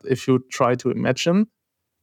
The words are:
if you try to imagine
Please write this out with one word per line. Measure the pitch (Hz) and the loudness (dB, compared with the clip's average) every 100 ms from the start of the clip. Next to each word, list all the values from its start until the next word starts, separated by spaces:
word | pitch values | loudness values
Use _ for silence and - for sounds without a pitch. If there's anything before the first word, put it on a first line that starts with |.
| - | -2
if | 131 - | -2 2
you | 131 - | 0 0
try | - 123 123 | 0 0 0
to | 127 | -2
imagine | 117 123 131 170 185 214 _ _ _ _ _ | -2 -2 -2 0 0 0 _ _ _ _ _